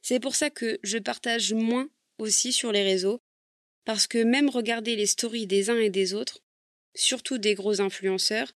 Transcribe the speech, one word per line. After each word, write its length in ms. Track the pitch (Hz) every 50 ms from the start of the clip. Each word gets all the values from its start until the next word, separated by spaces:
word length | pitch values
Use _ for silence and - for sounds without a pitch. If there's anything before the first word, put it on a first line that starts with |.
| -
C'est 160 | - 240 254
pour 160 | 220 269 247
ça 160 | - 302 294
que 280 | 294 - 233 226 220 - -
je 160 | 196 208 233
partage 520 | 196 - 233 - - 240 233 233 208 190
moins 380 | 214 220 226 226 233 247 269 294 _ _ _ _ _ _
aussi 340 | 220 214 208 - - 247 254
sur 180 | - - 233
les 120 | 214 202 196
réseaux, 360 | 196 190 185 180 196 220 247 _ _ _ _ _ _ _ _ _ _ _ _ _
parce 200 | - 220 208 -
que 140 | - - 233
même 300 | 226 233 247 277 294 285
regarder 460 | 247 247 226 220 233 233 220 233 233
les 120 | 208 208
stories 400 | 202 - - - 233 220 233 220
des 240 | 185 190 196 196 208
uns 80 | 240 233
et 100 | 220 208
des 240 | 185 190 190 180 190
autres, 300 | 208 233 - - - _ _ _ _ _ _ _ _ _ _ _
surtout 400 | - - - 262 247 - - 269
des 160 | 247 202 214 208
gros 260 | 190 190 208 214 190
influenceurs 720 | 202 196 185 - 190 190 190 190 - - 214 220 - - -